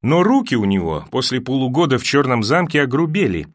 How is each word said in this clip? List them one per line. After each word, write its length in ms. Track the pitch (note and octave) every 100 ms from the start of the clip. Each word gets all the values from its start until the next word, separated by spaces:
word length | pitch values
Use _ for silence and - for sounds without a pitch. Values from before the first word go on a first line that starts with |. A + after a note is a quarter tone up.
Но 220 | A#2+ D3+
руки 320 | G3+ C4+ - A#2+
у 100 | G2+
него 420 | G2 E2 D2+ D2+
после 280 | B2+ B2 B2+
полугода 580 | B2 C3+ C3 C3 E3 B2+
в 60 |
чёрном 400 | - C#3+ C3 A#2+
замке 380 | G#2 D#3+ E3 D3
огрубели. 680 | C#3 C3+ E3 E3+ D3+ E2+ D2+